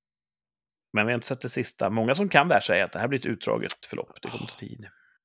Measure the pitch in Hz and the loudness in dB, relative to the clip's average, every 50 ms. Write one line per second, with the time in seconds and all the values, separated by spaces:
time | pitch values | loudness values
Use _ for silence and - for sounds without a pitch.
0 | _ _ _ _ _ _ _ _ _ _ _ _ _ _ _ _ _ _ - 107 | _ _ _ _ _ _ _ _ _ _ _ _ _ _ _ _ _ _ 0 0
1 | 104 117 123 117 - - 135 - - 123 - 131 113 - - - - 98 104 113 | 2 2 2 0 -2 -4 -6 -6 -6 -6 -4 -4 -6 -6 -4 -2 -2 0 0 0
2 | 110 120 139 170 208 185 - 147 147 175 151 101 - - 92 92 95 87 - 90 | 2 2 2 0 0 2 4 4 6 6 4 4 4 4 2 2 2 2 -2 -2
3 | 110 127 139 127 - 120 113 - - - 55 58 57 - - - - - - - | -2 -2 -2 -2 -2 -2 -4 -2 -2 -2 -2 0 2 0 -2 -2 -2 -12 -8 -8
4 | - - - - - - - - - 117 - - - - 117 120 104 - - _ | -8 -8 -10 -14 -12 -10 -8 -8 -10 -10 -12 -14 -14 -16 -14 -16 -18 -20 -20 _
5 | _ _ _ _ _ | _ _ _ _ _